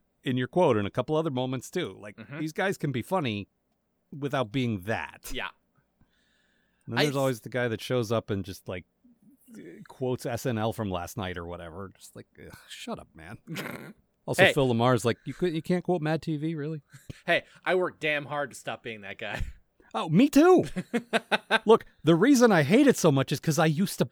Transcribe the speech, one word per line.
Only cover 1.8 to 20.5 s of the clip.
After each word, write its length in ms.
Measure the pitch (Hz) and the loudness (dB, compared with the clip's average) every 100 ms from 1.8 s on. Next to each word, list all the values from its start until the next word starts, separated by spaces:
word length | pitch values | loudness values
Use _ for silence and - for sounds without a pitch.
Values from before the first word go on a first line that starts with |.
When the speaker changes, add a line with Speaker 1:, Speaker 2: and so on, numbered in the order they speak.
| 120 95 | -8 -10
Speaker 1:
Like, 160 | 104 101 | -18 -18
Speaker 2:
Mm-hmm. 220 | 104 143 | -16 -10
Speaker 1:
these 120 | 156 | -8
guys 240 | 175 190 - | -4 -4 -2
can 160 | 151 | -4
be 100 | 131 | -4
funny 460 | - 190 131 104 95 _ _ _ _ _ _ 147 | -4 -4 -2 -4 -8 _ _ _ _ _ _ -10
without 360 | 139 139 110 | -4 -4 -2
being 280 | 135 123 101 | -2 -2 -2
that. 480 | 92 101 73 - - | -4 -6 -6 -12 -10
Speaker 2:
Yeah. 160 | 117 95 - _ _ _ _ _ _ _ _ _ _ _ _ - | -8 -8 -12 _ _ _ _ _ _ _ _ _ _ _ _ -6
Speaker 1:
And 80 | |
then 40 | 117 | 0
Speaker 2:
I 40 | |
Speaker 1:
there's 100 | 208 | 0
Speaker 2:
th- 60 | 139 | 2
Speaker 1:
always 200 | 135 120 | 0 -2
the 80 | - | -6
guy 200 | 127 120 | -4 -2
that 120 | 107 | -4
shows 320 | - 127 110 | -2 -2 0
up 160 | 113 - | -2 -2
and 140 | 101 | -6
just, 240 | 95 92 - | -6 -12 -12
like, 160 | 92 - _ _ _ _ _ _ 220 - - - | -12 -14 _ _ _ _ _ _ -20 -20 -20 -18
quotes 380 | - 127 127 123 | -6 -4 -4 -4
S 180 | 117 | -4
N 140 | 135 110 | -4 -2
L 140 | 110 | -2
from 160 | 110 104 | -4 -4
last 260 | 87 85 - | -4 -6 -8
night 220 | 92 87 | -8 -8
or 80 | 85 | -10
whatever. 440 | 87 85 85 95 - | -12 -14 -14 -16 -18
Just 180 | - - | -20 -20
like, 100 | - - | -20 -20
ugh, 160 | - - - | -20 -20 -20
shut 280 | - - 214 | -16 -12 -12
up, 100 | - | -14
man. 240 | - 80 - - | -20 -18 -18 -14
Speaker 2:
<laughs> 460 | 151 - - - - _ _ - | -12 -10 -12 -16 -20 _ _ -4
Speaker 1:
Also, 140 | 131 | 2
Speaker 2:
Hey. 80 | 180 | 2
Speaker 1:
Phil 140 | 147 131 | 4 2
Lamar's 380 | 113 123 120 | 2 2 2
like, 140 | 120 - | 0 -2
"You 80 | - | -6
could, 200 | - 180 | -4 -4
you 80 | 160 | -4
can't 220 | - 180 | -2 -4
quote 180 | 175 180 | -2 -2
Mad 180 | 151 160 | -2 -4
T 160 | - 151 | -4 -6
V, 200 | 160 160 | -6 -6
really?" 260 | 147 156 - - - - - | -8 -10 -14 -20 -20 -10 -2
Speaker 2:
Hey, 180 | 165 - - | -2 -2 -8
I 120 | - 185 | -2 0
worked 240 | 175 - | 0 -4
damn 240 | 156 147 | -4 -4
hard 260 | 135 147 147 | -4 -6 -8
to 60 | - | -10
stop 260 | - 117 | -12 -10
being 200 | 123 110 | -12 -14
that 160 | 98 98 | -14 -12
guy. 220 | 107 110 - | -8 -6 -8
<laughs> 60 | - _ _ _ | -10 _ _ _
Speaker 1:
Oh, 140 | 185 165 | -8 2
me 180 | 160 294 | 4 6
too. 360 | 269 349 | 8 8